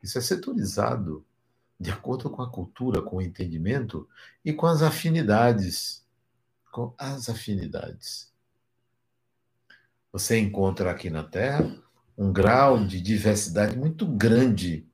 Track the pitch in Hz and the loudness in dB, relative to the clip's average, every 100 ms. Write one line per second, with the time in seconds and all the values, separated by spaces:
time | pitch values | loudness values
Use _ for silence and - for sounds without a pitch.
0 | - 127 117 180 - 240 95 - 110 120 | -6 -6 -2 -4 -2 -4 -4 -2 -2 -2
1 | 87 76 _ _ _ _ _ _ 85 - | -6 -8 _ _ _ _ _ _ -8 -8
2 | - 127 147 - 123 120 90 - 127 113 | -6 -6 -6 -8 -10 -8 -12 -6 -2 -2
3 | - 92 90 90 92 82 87 139 117 78 | -4 -6 -6 -6 -6 -4 -2 -2 -4 -8
4 | - _ - _ 160 151 165 160 156 156 | -12 _ -20 _ -6 0 2 4 2 2
5 | 165 165 107 104 120 113 92 - - - | 0 0 4 6 6 4 0 -4 -8 -10
6 | _ _ _ _ _ _ _ - 120 - | _ _ _ _ _ _ _ -8 -8 -8
7 | 135 139 120 107 - 101 - - 78 80 | -10 -8 -6 -8 -4 -4 -4 -8 -10 -14
8 | - - - _ _ _ _ _ _ _ | -14 -16 -16 _ _ _ _ _ _ _
9 | _ _ _ _ _ _ _ - _ _ | _ _ _ _ _ _ _ -20 _ _
10 | _ 98 - 113 104 101 95 90 90 85 | _ -8 0 2 2 0 0 0 -4 -4
11 | 90 78 76 90 123 143 - - _ _ | -6 -6 -6 -4 -2 -2 -4 -8 _ _
12 | _ - 101 92 98 123 139 123 98 92 | _ -4 -2 2 4 6 6 6 2 -2
13 | 90 107 104 101 - 85 104 120 147 160 | 0 2 2 2 0 0 0 0 -2 -2
14 | 196 117 113 117 131 98 90 80 - | -2 2 6 6 6 2 0 -4 -8